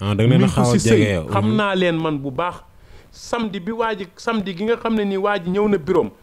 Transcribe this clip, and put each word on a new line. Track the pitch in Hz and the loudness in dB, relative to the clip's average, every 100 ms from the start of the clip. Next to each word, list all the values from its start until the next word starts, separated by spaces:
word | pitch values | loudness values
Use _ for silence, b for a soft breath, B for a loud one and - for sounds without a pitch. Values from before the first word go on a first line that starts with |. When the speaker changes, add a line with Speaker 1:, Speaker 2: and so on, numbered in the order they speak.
Speaker 1:
Ah, | 98 | -4
da | 104 | 2
nga | 113 | 4
leen | |
a | 160 | 4
Speaker 2:
Mi | |
ngi | 196 | 4
ko | 139 | 4
Speaker 1:
xaw | 123 | 2
a | 110 | 4
Speaker 2:
si | 110 | 4
sëy. | 110 | 4
Speaker 1:
jege | 107 | 4
yow. | 90 78 | 0 -2
Speaker 2:
Xam | 98 107 | -2 0
Speaker 1:
Mhm. | 214 | 2
Speaker 2:
naa | 202 | 0
leen | 185 180 165 | 2 0 0
man | 160 147 | -2 -4
bu | 139 | -6
baax. | 131 175 170 - - b b b | -4 -6 -6 -18 -20 b b b
Samedi | - - 240 220 190 | -20 -8 -4 -4 -6
bi | 175 | -8
waa | 226 226 208 | -4 -4 -4
ji, | 185 - | -10 -10
samedi | - 226 190 175 | -4 -4 -4 -6
gi | |
nga | 214 226 | -2 -2
xam | 226 | 0
ne | 220 | -2
nii | 202 190 | 0 -2
waa | 208 208 | -2 -2
ji | 170 | -2
ñëw | 190 208 | 0 2
na | 196 | 0
bureau | 147 175 | 2 0
am. | 107 - | 0 -6